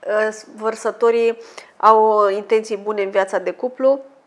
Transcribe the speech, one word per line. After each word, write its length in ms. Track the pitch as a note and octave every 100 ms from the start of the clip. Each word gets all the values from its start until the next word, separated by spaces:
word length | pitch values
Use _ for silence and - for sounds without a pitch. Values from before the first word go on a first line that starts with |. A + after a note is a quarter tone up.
| -
Uh, 280 | G#3+ G#3+ G#3+ - G#3+
vărsătorii 800 | A3 A3 A3+ G#3+ A#3 A#3 A#3 A3+ - - - _
au 520 | G#3 A3 A3 G#3+ G3+
intenții 480 | G3 G3+ A3 A3 G3+
bune 240 | G3+ G#3+
în 80 | G3
viața 280 | G3 F#3+ G3
de 140 | F3+
cuplu. 480 | F3 B3+ B3+ C4 C#4 - _